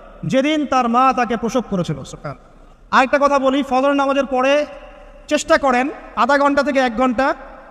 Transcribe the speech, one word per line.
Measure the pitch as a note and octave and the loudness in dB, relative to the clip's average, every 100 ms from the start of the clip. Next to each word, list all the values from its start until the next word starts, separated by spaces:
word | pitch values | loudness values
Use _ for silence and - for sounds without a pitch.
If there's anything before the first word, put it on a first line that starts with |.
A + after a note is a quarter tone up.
| - - E3 | -20 -12 -2
যেদিন | B3+ C#4+ D#4 C#4+ | 0 0 -2 0
তার | C4 A#3+ | 0 2
মা | A#3+ C4 B3 | 2 2 2
তাকে | A#3 A#3 | -2 -2
প্রসব | A3+ B3+ - | -2 -4 -2
করেছিল। | F#3 E3 C#3 | -4 -4 -8
সুবহান। | - - D3 B2+ - - - - - | -12 -14 -16 -16 -20 -20 -20 -20 -2
আরেকটা | G#3+ C4 C#4+ | 0 2 2
কথা | C#4+ C#4+ | 2 2
বলি, | C4 C#4 C#4 | 2 0 0
ফজর | B3+ C#4 | 0 2
নামাজের | C#4+ C4+ C4+ C4+ | 2 0 0 -2
পরে | B3+ C4 D4 C#4+ - - - - - - | 0 2 0 -2 -10 -20 -20 -20 -20 -4
চেষ্টা | D4 - D#4+ | -2 2 2
করেন | C4+ B3 C#4 - - - | 2 0 -2 -6 -8 -2
আধা | A#3 C#4+ | 2 2
ঘন্টা | C#4+ C#4+ | 2 2
থেকে | C#4 C4+ | 0 0
এক | B3+ A3 | 0 0
ঘন্টা | C4 A#3 C#4 - - - - | 0 0 -2 -4 -10 -20 -20